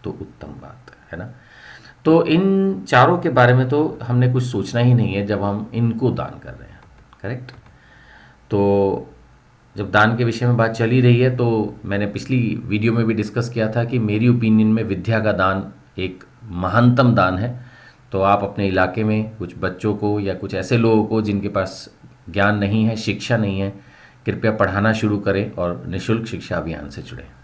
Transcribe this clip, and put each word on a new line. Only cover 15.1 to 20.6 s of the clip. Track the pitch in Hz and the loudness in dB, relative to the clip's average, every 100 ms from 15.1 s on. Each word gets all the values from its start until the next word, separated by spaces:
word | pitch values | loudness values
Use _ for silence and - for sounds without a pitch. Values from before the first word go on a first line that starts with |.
| 113 | 0
का | 107 | 0
दान | 95 95 95 - - _ - | 0 0 0 -6 -14 _ -8
एक | 92 90 - _ | -8 -8 -20 _
महानतम | 113 87 90 107 123 123 127 101 | -12 -6 0 4 6 6 4 4
दान | 92 92 | 2 0
है। | 117 - - - - _ _ | -4 -6 -16 -20 -20 _ _
तो | 95 | 0
आप | 98 101 | 2 2
अपने | 98 - 98 | 0 -2 0
इलाके | 92 92 113 | 2 0 0
में | 107 107 110 - | 0 0 -4 -8
कुछ | 90 - | -12 -6
बच्चों | 95 92 110 95 | -6 -4 -4 -2
को | 104 104 | -2 -2
या | 98 | -4
कुछ | 90 95 | -6 -6
ऐसे | 95 | -6